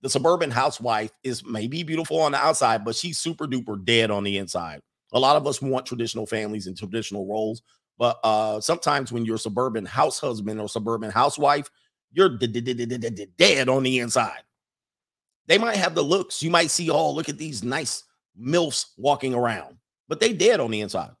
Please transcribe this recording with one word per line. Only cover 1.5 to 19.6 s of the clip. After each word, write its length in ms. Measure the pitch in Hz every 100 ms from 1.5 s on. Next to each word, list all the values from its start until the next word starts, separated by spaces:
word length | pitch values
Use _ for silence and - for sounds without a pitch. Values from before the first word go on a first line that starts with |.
| 110 113 151
beautiful 380 | 165 160 165 160
on 120 | 156
the 60 | 143
outside, 480 | 143 160 127 113 107
but 100 | 113
she's 220 | 175 156
super 280 | - 165 156
duper 380 | 127 110 101
dead 260 | 95 117 113
on 140 | 101
the 140 | 101 98
inside. 420 | 98 90 85 73 _ _ _
A 80 | 117
lot 160 | 131 151
of 100 | 143
us 140 | 135
want 240 | 139 131
traditional 400 | 131 120 113 120
families 420 | 107 110 107 107 92
and 80 |
traditional 520 | 92 104 107 107 101 95
roles, 340 | 107 110 113 _ _ _ _
but, 200 | 120 113
uh, 380 | 110 110 110 107
sometimes 500 | - 175 160 143 127
when 140 | 120 113
you're 80 |
a 40 | 113
suburban 460 | - 104 131 113
house 340 | 95 123 151 -
husband 400 | 143 110 98 107
or 120 | 107
suburban 400 | - 107 117 110
housewife, 580 | 104 139 147 143 147 143 _ _ _ _
you're 180 | 143 190
d-, 160 | 120 117
d-, 160 | 113
d-, 100 | 117
d-, 140 | 120 120
d-, 240 | 123 117
d-, 160 | 107 101 _
dead 320 | 190 147 127
on 140 | 131
the 160 | 131 127
inside. 420 | 120 117 110 - - _ _ _ _ _ _ _ _ _
They 140 | _ 185
might 180 | 233 208
have 180 | 175
the 80 | 160
looks. 400 | 143 190 - -
You 60 | 156
might 220 | 170 165
see, 180 | - 170
"Oh, 220 | 151 160
look 180 | 143 160
at 80 | 143
these 260 | 156 131
nice 420 | 110 135 147 - - _ _ _
milfs 460 | 120 170 170 - - _
walking 380 | 135 143 135
around," 420 | 123 120 107